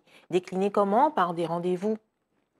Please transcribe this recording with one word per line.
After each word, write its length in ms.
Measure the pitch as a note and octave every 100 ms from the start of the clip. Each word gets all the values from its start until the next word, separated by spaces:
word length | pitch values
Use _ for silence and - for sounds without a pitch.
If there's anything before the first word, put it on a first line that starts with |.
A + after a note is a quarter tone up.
| _ - -
Décliné 400 | F3+ - F#3 G3
comment ? 400 | G#3 G3 G#3+ D4+
Par 240 | D4+ F3+
des 140 | E3+ D#3+
rendez-vous. 500 | E3+ F3+ F3+ G#3 A3 _ _ _ _ _